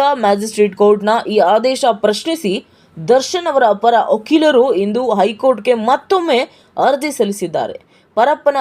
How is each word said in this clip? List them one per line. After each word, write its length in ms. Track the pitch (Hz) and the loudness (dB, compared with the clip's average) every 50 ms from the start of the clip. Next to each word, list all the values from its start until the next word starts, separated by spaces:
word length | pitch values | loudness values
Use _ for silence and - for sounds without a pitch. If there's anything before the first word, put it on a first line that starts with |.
| 277 285 285 | 2 0 0
ಮ್ಯಾಜಿಸ್ಟ್ರೇಟ್ 640 | 262 220 202 202 202 208 220 - 214 208 208 190 | 0 0 0 0 0 -2 -4 -2 0 0 0 2
ಕೋರ್ಟ್‌ನ 340 | - 208 208 208 208 202 208 220 233 - | 2 2 2 2 2 0 0 -2 -2 -2
ಈ 100 | - 214 | -2 0
ಆದೇಶ 480 | 208 175 175 208 226 226 262 262 254 - 247 | 2 2 4 2 2 2 0 -2 0 0 0
ಪ್ರಶ್ನಿಸಿ 760 | 220 202 - 208 214 208 - 320 330 320 - 202 277 - - _ _ _ _ _ _ 165 160 | 0 0 0 -2 -2 -2 -4 -6 -6 -4 -4 -4 -6 -6 -8 _ _ _ _ _ _ -6 0
ದರ್ಶನ್ 400 | 156 240 262 262 - - 359 349 | 2 2 2 0 -2 -6 -6 -4
ಅವರ 160 | 330 294 269 247 220 208 | -2 0 2 2 2 2
ಪರ 200 | 202 214 233 233 220 - - - | 2 2 2 2 2 2 0 -2
ವಕೀಲರು 600 | 220 220 - 302 320 311 302 285 240 247 277 220 | -4 0 0 0 2 2 4 4 4 2 2 0
ಇಂದು 400 | 180 196 202 214 240 254 240 214 | -2 -2 -2 -4 -4 -4 -2 0
ಹೈಕೋರ್ಟ್‌ಗೆ 600 | 196 185 214 226 - - 262 254 202 202 247 240 | 0 0 0 -2 0 0 0 0 0 0 -2 -2
ಮತ್ತೊಮ್ಮೆ 680 | 226 214 226 262 - - - 392 370 339 320 269 233 277 - _ _ _ _ _ | 0 0 0 -2 -2 -2 -2 -2 0 0 0 0 0 -2 -4 _ _ _ _ _
ಅರ್ಜಿ 340 | - 165 240 269 269 277 302 | -2 0 0 0 0 -2 -4
ಸಲ್ಲಿಸಿದ್ದಾರೆ. 680 | 269 - 220 202 196 202 185 165 151 143 120 104 - - _ _ _ _ _ _ _ | -2 -2 -2 -2 -4 -6 -8 -6 -4 -4 -6 -6 -8 -12 _ _ _ _ _ _ _
ಪರಪ್ಪನ 420 | 214 233 269 302 302 - 294 277 269 | 0 2 2 0 0 0 0 0 2